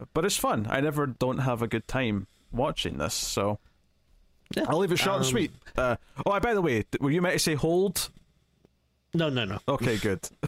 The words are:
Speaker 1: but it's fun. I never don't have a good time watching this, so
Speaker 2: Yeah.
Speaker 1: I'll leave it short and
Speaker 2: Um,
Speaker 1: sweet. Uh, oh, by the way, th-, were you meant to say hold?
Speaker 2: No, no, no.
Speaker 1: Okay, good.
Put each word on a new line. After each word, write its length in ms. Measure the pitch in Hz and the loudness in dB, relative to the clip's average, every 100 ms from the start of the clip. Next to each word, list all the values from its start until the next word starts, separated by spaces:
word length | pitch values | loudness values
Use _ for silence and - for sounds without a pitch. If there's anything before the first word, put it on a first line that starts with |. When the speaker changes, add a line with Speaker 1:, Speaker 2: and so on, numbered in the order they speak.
| - | -4
Speaker 1:
but 100 | - | 0
it's 140 | 190 - | 0 0
fun. 280 | 269 156 107 | 0 0 0
I 100 | 135 | 0
never 260 | 147 147 143 | 0 0 -2
don't 340 | 117 127 127 | 0 -2 0
have 220 | 127 120 | -2 -2
a 60 | 117 | -2
good 180 | 113 - | -2 -2
time 400 | 131 123 101 95 _ - | -2 0 0 -4 _ -8
watching 440 | - 147 - - 71 | -2 -2 -2 -6 -4
this, 160 | 78 | -4
so 460 | - - - 101 107 _ _ _ _ _ - _ _ - - | -4 -4 -2 0 -2 _ _ _ _ _ -20 _ _ -8 -4
Speaker 2:
Yeah. 80 | - | 0
Speaker 1:
I'll 80 | 151 | 0
leave 140 | 190 | 2
it 40 | 175 | 0
short 200 | 196 196 | 0 0
and 80 | 226 | 2
Speaker 2:
Um, 40 | |
Speaker 1:
sweet. 220 | 233 156 - - - | 0 0 -4 -8 0
Uh, 200 | 127 113 - - 185 | 0 0 -6 -4 0
oh, 140 | 202 | 2
by 140 | 240 | 2
the 80 | 214 | 2
way, 220 | 165 117 | 2 2
th-, 180 | - - | 0 -2
were 100 | 139 | 2
you 100 | 160 | 2
meant 120 | 180 | 2
to 60 | 151 | 2
say 160 | - 147 | 2 2
hold? 540 | 160 175 196 - - - _ _ _ _ _ _ _ _ _ | 2 2 2 0 -6 -10 _ _ _ _ _ _ _ _ _
Speaker 2:
No, 140 | 170 160 | -2 0
no, 140 | 127 107 | 0 -2
no. 140 | 104 - | -4 -2
Speaker 1:
Okay, 300 | 135 120 110 | 0 0 0
good. 240 | 104 92 - - | 0 -2 -6 -8